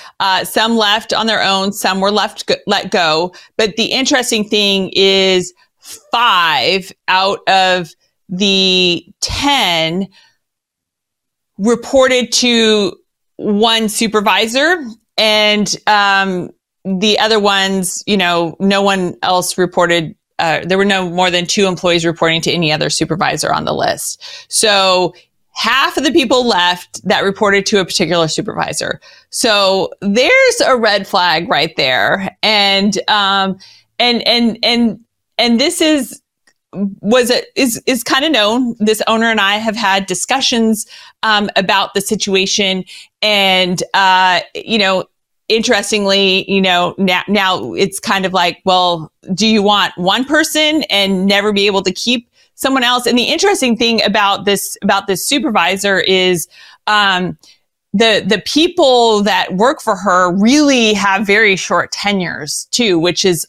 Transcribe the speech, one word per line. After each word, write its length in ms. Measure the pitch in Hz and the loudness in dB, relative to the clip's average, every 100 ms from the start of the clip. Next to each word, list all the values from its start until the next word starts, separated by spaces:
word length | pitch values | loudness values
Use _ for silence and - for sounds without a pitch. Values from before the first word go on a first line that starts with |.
| - - | -18 -6
Uh, 260 | 190 185 | -2 -2
some 320 | 185 - 226 226 | -2 -2 0 0
left 360 | 208 214 - | 2 0 -2
on 140 | - 220 | -4 -2
their 160 | 214 | 0
own, 300 | 190 196 196 | 0 0 -2
some 280 | 202 196 190 | -4 -2 0
were 100 | 196 | 0
left 360 | 208 208 - - | 0 -2 -6 -4
go-, 100 | - - | -4 -2
let 240 | 202 190 | -2 0
go. 420 | 202 165 156 180 - - - | 0 0 0 -2 -8 -12 -4
But 200 | 220 - | -2 -2
the 100 | 220 | -2
interesting 600 | 247 269 277 247 226 208 | -2 0 0 0 -2 0
thing 420 | 214 202 196 185 | 0 0 0 -2
is 600 | - 196 190 190 185 180 _ _ _ - - - | 0 2 2 2 0 -2 _ _ _ -20 -20 -6
five 800 | 240 233 190 165 147 123 190 185 - - | 0 2 2 2 0 0 -2 -4 -12 -2
out 320 | 185 196 196 - | 0 0 -2 0
of 420 | 190 185 185 170 - _ _ - | 2 2 0 -4 -14 _ _ -10
the 760 | 180 202 190 190 185 180 170 - - | -2 0 2 2 2 2 -2 -8 -10
ten 880 | - - 285 277 196 170 160 175 196 _ _ _ _ _ _ _ _ _ _ _ _ _ _ - | -8 -4 -2 0 0 0 -2 -4 -6 _ _ _ _ _ _ _ _ _ _ _ _ _ _ -4
reported 760 | 214 233 - 269 262 254 240 | -2 -2 2 2 4 2 0
to 640 | - 247 233 220 214 202 - _ _ _ - | -2 2 2 2 2 0 -6 _ _ _ -8
one 520 | 208 202 226 226 220 | -2 0 2 2 -2
supervisor, 960 | 214 226 214 202 190 226 254 311 359 247 220 _ - | -2 0 0 0 0 0 0 0 0 -4 -14 _ -2
and, 600 | 214 214 208 208 202 - - | 2 2 2 2 -2 -2 0
um, 640 | 208 202 196 190 180 160 - _ _ | 2 2 2 0 -4 -8 -14 _ _
the 340 | 190 185 214 208 | -6 -2 0 2
other 200 | 220 220 | 2 2
ones, 640 | 202 196 190 190 180 - - | 2 2 0 -2 -4 -6 -2
you 100 | 202 | 0
know, 400 | 175 170 170 - | 2 0 -2 -2
no 240 | 196 196 | 0 2
one 320 | 202 190 180 - | 2 0 -2 -4
else 340 | - 180 175 - | -2 0 -2 -2
reported. 600 | 185 185 170 170 156 - _ - | -2 0 2 0 -2 -10 _ -4
Uh, 200 | 170 156 | -2 -2
there 120 | 175 190 | 0 0
were 80 | |
no 240 | 196 196 180 | 2 0 -2
more 220 | 175 180 | -2 0
than 160 | 175 175 | 0 -2
two 200 | 214 190 | 0 -2
employees 380 | 175 180 170 | 0 0 0
reporting 360 | 170 160 165 165 | 0 0 0 0
to 100 | 156 | -2
any 220 | 170 160 | -2 0
other 180 | 151 151 | -2 -2
supervisor 600 | - 160 160 143 156 - | -2 -2 -2 -2 -2 -2
on 120 | - | -4
the 80 | - | -4
list. 480 | - - - - - - - - | -2 -2 -4 -8 -12 -16 -20 -8
So 680 | - 220 202 190 185 175 - _ _ _ | -2 2 2 2 2 0 -6 _ _ _
half 440 | - 220 254 330 349 | -6 -2 0 -2 -2
of 60 | |
the 80 | 277 | 0
people 340 | 294 254 254 | 0 2 0
left 560 | 240 190 175 180 - - 180 | 2 2 0 -2 -8 -10 -2
that 160 | 190 | 0
reported 420 | 185 196 208 196 196 | 0 0 0 0 0
to 120 | 202 | 0
a 60 | |
particular 420 | 185 - 165 175 160 | 0 -2 -2 0 0
supervisor. 720 | 160 - - - - - - - - _ | -2 -6 -6 -6 -6 -6 -8 -14 -20 _
So 640 | - 233 208 190 190 160 - | -4 0 2 2 0 -2 -4
there's 600 | 202 202 277 523 523 - - | -2 2 4 4 2 2 0
a 100 | 254 | 2
red 300 | 220 202 190 | 2 0 0
flag 420 | 196 175 165 180 | 0 2 0 0
right 240 | 156 160 - | -2 -2 -2
there. 600 | 135 127 104 190 190 - | 0 2 0 0 -4 -4
And, 560 | 208 214 196 196 202 196 - | -2 2 2 2 0 -2 -2
um, 500 | 208 196 196 190 190 - - _ - | 0 0 0 -2 -6 -14 -20 _ -2
and, 260 | 240 240 - | 0 0 0
and, 320 | 240 233 - | 2 0 0
and, 340 | 220 233 233 185 _ _ _ - | 0 2 0 -2 _ _ _ -2
and 220 | 240 233 | 0 2
this 200 | 294 349 | 0 0
is, 400 | 311 302 233 - _ _ _ _ _ | 2 2 -2 -12 _ _ _ _ _
was 580 | 175 202 196 202 254 240 | -6 -6 -4 0 2 2
a, 140 | 240 - | -2 -4
is, 260 | - 262 - - | -2 -2 0 -2
is 160 | 254 | -2
kinda 260 | - 269 311 | 0 -2 0
known. 460 | 254 208 240 247 233 | 2 2 0 -2 -2
This 200 | 214 214 - | 0 0 0
owner 240 | 220 233 | 0 0
and 100 | 220 | 0
I 180 | 196 208 | 0 0
have 180 | 220 214 | -2 -2
had 300 | 202 190 196 | 0 0 -2
discussions, 800 | 180 - 254 - 240 220 220 - - - - | -6 -2 -2 0 0 0 0 -6 -16 -20 -6
um, 260 | 220 208 208 | 0 0 0
about 400 | - 196 202 196 | -2 0 0 -2
the 60 | 202 | -4
situation. 840 | - 214 - 190 196 - 196 190 180 - - - | -4 -4 0 0 0 0 -2 -2 -8 -16 -20 -4
And, 580 | 214 202 190 185 180 180 - | 0 2 2 2 0 -2 -2
uh, 460 | 190 190 185 185 175 - - | 2 4 4 4 0 -4 -12
you 220 | - 220 | -4 0
know, 260 | 190 190 - _ _ _ - | 0 0 -4 _ _ _ -2
interestingly, 1040 | 226 226 208 - 214 196 196 196 190 - | -2 2 0 0 -2 0 2 2 0 0
you 100 | 196 | 0
know, 340 | 190 175 175 - | 2 2 0 -2
now, 260 | 190 180 - | -2 -2 0
now 460 | 202 190 180 123 | 0 0 -2 -6
it's 260 | 87 196 - | -4 -4 -4
kind 240 | - 196 | -4 -2
of 80 | 185 | -2
like, 300 | 185 175 170 | 0 -2 -2
well, 480 | 190 185 180 170 156 _ - | 0 2 2 -2 -6 _ -8
do 120 | 180 220 | -2 2
you 160 | 220 | 2
want 300 | 202 202 180 - | 2 2 0 -2
one 260 | 180 214 | 0 0
person 580 | 269 302 311 302 311 311 | 0 0 0 0 0 0
and 420 | - 202 196 190 196 | 0 0 0 0 2
never 260 | 202 208 | 2 0
be 140 | 202 202 | 0 0
able 160 | 196 | 0
to 100 | 185 | -2
keep 380 | 185 226 247 - _ _ | -4 -2 -4 -6 _ _
someone 280 | - 262 269 | -6 -2 0
else? 220 | 240 247 | 0 0
And 140 | 240 240 | 0 0
the 60 | |
interesting 520 | 226 311 392 381 254 226 | 0 0 0 2 0 0
thing 260 | 233 226 | 0 0
about 440 | 214 208 202 196 196 | 0 0 0 0 -2
this, 320 | 196 - - | -2 -4 -6
about 240 | 196 196 196 | 0 0 0
this 200 | 185 - | -4 -2
supervisor 760 | 285 311 208 170 190 202 190 | -2 0 0 0 0 0 0
is, 480 | - 190 185 175 - - - - - | 2 2 2 0 -4 -16 -20 -10 -2
um, 500 | 208 196 180 180 156 - _ _ _ _ | 0 2 0 -4 -8 -18 _ _ _ _
the, 320 | 202 226 196 185 | 0 2 2 0
the 160 | 202 | -2
people 800 | - 294 339 349 285 247 233 214 | 0 0 2 2 4 4 4 2
that 320 | 208 185 - | 2 0 -2
work 260 | 185 240 302 | 0 0 0
for 140 | - | -4
her 380 | 196 196 180 180 | -2 2 2 2
really 600 | 180 220 294 294 262 220 | 2 4 4 4 4 2
have 300 | 202 196 190 | 2 0 0
very 300 | 202 202 214 | 2 2 2
short 380 | 185 - 175 131 | 0 -2 -2 -2
tenures 760 | - 202 202 165 - 151 - - | -4 -4 -2 -4 -8 -8 -10 -6
too, 260 | - 233 170 | -2 2 2
which 260 | 170 170 | 0 0
is 220 | 190 170 | 0 0